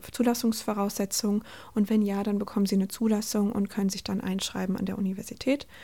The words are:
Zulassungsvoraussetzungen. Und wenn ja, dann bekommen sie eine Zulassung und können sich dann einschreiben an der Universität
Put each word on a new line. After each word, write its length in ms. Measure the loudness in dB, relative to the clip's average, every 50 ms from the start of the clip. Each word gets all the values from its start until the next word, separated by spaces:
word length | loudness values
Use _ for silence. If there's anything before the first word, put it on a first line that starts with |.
| -6 -10
Zulassungsvoraussetzungen. 1300 | -2 2 2 4 4 4 2 0 0 0 -2 -2 0 0 0 0 0 -2 -2 -2 -2 -2 0 2 0 0 -2 -4 -12 -18 -18 -4 0
Und 160 | 0 2 4
wenn 120 | 4 4
ja, 220 | 4 2 2 0 0
dann 140 | 0 0 0
bekommen 300 | -2 -2 0 0 2 4
sie 80 | 4
eine 140 | 2 2 0
Zulassung 640 | 0 0 2 2 2 2 2 0 0 2 2 2
und 180 | 2 0 -2 -2
können 200 | 0 0 0 0
sich 140 | 0 -2 -4
dann 180 | -4 -4 -2
einschreiben 560 | -2 -2 -2 -2 -4 -4 -4 -4 -2 -2 -2 -2
an 80 | -2
der 120 | -2 -2 -2
Universität 680 | -2 -2 -2 -4 -8 -10 -10 -4 0 0 0 0 -2 -8 -16 -18